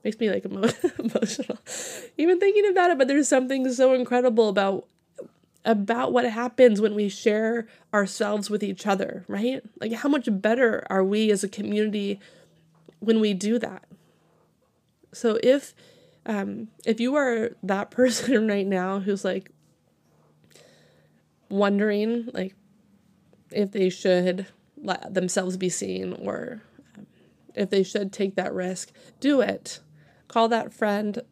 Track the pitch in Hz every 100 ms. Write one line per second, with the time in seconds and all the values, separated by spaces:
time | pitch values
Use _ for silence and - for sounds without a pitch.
0 | 214 214 220 190 190 196 226 - 349 -
1 | - - 214 - - - - - - -
2 | - - 330 359 392 415 403 370 349 302
3 | 262 277 285 262 254 269 262 247 262 254
4 | 247 247 254 226 214 202 196 190 - _
5 | _ - - _ _ _ 214 214 196 233
6 | 269 247 240 220 247 247 247 202 214 208
7 | 208 - 226 214 220 233 226 _ _ 208
8 | 196 - 208 214 202 208 202 190 214 196
9 | - - 185 202 233 269 - - 220 226
10 | 285 294 240 196 214 240 240 208 - 190
11 | 190 208 220 202 196 202 202 208 214 202
12 | 202 202 - - _ _ _ _ - _
13 | 220 226 214 190 208 233 - - _ -
14 | _ _ _ _ _ _ _ _ _ _
15 | _ - 233 214 247 277 - _ - _
16 | _ _ - 208 196 208 220 _ - 220
17 | 240 294 269 233 220 - 190 196 208 -
18 | 254 226 220 247 220 202 196 190 185 196
19 | 196 196 190 190 - _ _ _ _ _
20 | _ _ _ _ _ - _ _ _ _
21 | _ _ _ _ _ 196 202 202 214 208
22 | 214 240 233 - 190 _ _ _ _ _
23 | _ _ _ _ _ - 196 202 185 180
24 | 196 180 180 180 185 _ _ - 208 180
25 | - 190 180 196 185 185 185 - 196 185
26 | 190 - 196 - - 214 _ - _ -
27 | - _ _ _ _ - 190 202 185 214
28 | 196 - 196 190 180 185 180 185 - _
29 | - _ 269 277 196 196 - - _ _
30 | _ _ _ 233 226 226 226 - 214 202
31 | 214 208 -